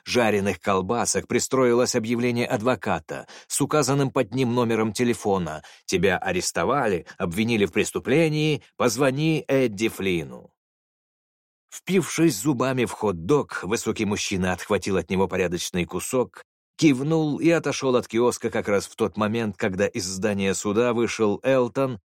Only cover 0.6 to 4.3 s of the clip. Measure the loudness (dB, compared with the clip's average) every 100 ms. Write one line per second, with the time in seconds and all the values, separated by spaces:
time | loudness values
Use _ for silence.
0.6 | 0 0 0 -2 0 -2 -2 -2 0 2
1.6 | 4 4 2 0 -2 -2 0 -2 -2 -2
2.6 | 0 -2 -2 -4 -6 -12 -12 -18 -8 -4
3.6 | 0 0 2 2 0 0 -2